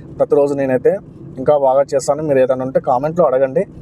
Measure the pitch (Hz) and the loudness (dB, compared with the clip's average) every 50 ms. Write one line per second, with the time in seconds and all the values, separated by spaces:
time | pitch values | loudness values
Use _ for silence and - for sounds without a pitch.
0 | - - - - 139 - 156 143 143 143 143 139 139 131 131 123 - 156 185 208 | -20 -14 -6 -4 -2 0 2 2 2 2 0 -2 -2 0 0 0 2 0 0 0
1 | - - - - - - - 131 131 147 147 143 139 131 127 139 139 135 147 135 | -4 -12 -20 -20 -20 -16 -12 -4 0 0 2 2 2 2 2 2 2 0 -2 -2
2 | 127 151 139 147 160 156 139 131 131 123 131 127 131 131 131 131 127 147 127 123 | -2 -2 -2 -2 -2 0 2 2 2 2 0 -2 -4 -4 -4 -2 0 0 0 0
3 | 139 156 160 175 170 139 131 131 135 135 131 165 202 - - - | -2 -2 0 0 2 2 2 2 0 0 0 -2 -4 -4 -8 -16